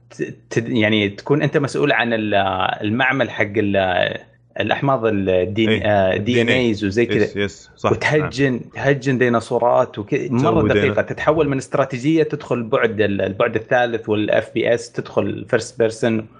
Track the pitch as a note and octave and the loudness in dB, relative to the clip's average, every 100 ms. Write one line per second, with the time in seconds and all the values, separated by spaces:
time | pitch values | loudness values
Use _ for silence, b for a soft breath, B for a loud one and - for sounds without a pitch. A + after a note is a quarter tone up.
0 | _ - D2 - - - A#2 B2+ G#2+ A2 | _ -10 -8 -8 -6 -4 -2 2 2 4
1 | G2+ G2+ - C#3+ D3 D#3+ C#3 - C#3+ A2+ | 0 -2 -2 0 2 0 -2 0 0 0
2 | A#2 A2+ G#2+ G2+ G2 F#2 F#2 - G#2+ A#2 | 0 -2 0 0 0 -2 -4 -4 -4 0
3 | C3 C3+ A2+ - G#2+ G#2 G2+ G2 F#2+ F2+ | 0 0 -2 -2 -2 0 0 2 0 0
4 | G2+ - - _ _ - G#2 A#2 C#3 C3+ | -2 -6 -12 _ _ -6 -4 -2 0 0
5 | A2+ G2+ F#2+ F#2 F2+ G#2 A2 G#2+ G#2+ G#2 | 0 0 2 2 0 0 0 2 2 2
6 | F#2+ G2 G#2 A#2+ A#2 B2+ A#2+ G2+ G#2 G#2 | 2 0 0 0 2 2 2 0 0 0
7 | A#2 G#2 G#2 G2 G2+ - - - G#2+ - | 0 2 0 -2 -4 -6 -20 -6 -2 0
8 | - D3+ D3+ B2+ C#3 B2 - - B2 C#3 | 0 0 -2 0 0 -2 -6 -4 0 0
9 | B2+ B2 B2 A#2 - A#2+ A#2+ B2+ A#2+ - | 0 2 2 2 0 0 2 2 2 -4
10 | G2+ D3 - A#2 C#3+ A2+ G#2+ G#2 G2+ G#2 | -6 -4 -2 0 2 2 4 4 2 0
11 | G2 - - D#3+ C#3+ C3+ - C#3+ C3 B2+ | -2 -2 0 2 2 -2 -2 -2 0 -2
12 | C#3 D#3+ D3+ D3+ - B2 A2+ B2+ A#2+ G#2 | 0 2 2 -2 -4 -4 0 0 2 2
13 | G#2 G2 G2 G2+ A#2+ G#2+ - B2 A#2+ A2+ | 0 0 -2 0 -2 -2 0 0 2 -2
14 | G#2+ G#2+ G#2+ A2 - A2+ A2+ A#2 - - | -2 -2 2 2 0 -2 0 0 -2 -10
15 | - - G2+ A2 G#2+ A#2 A2 - A2 A2 | -4 -2 -2 -4 -2 -2 -2 -2 -2 0
16 | A#2+ A2 A2 - | -2 -2 -4 -14